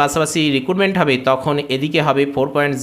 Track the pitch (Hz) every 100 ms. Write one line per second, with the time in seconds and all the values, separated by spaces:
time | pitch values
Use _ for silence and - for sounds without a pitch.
0 | 143 160 151 170 151 135 127 180 196 185
1 | 151 127 131 131 151 143 143 131 147 156
2 | 151 139 143 139 135 147 143 131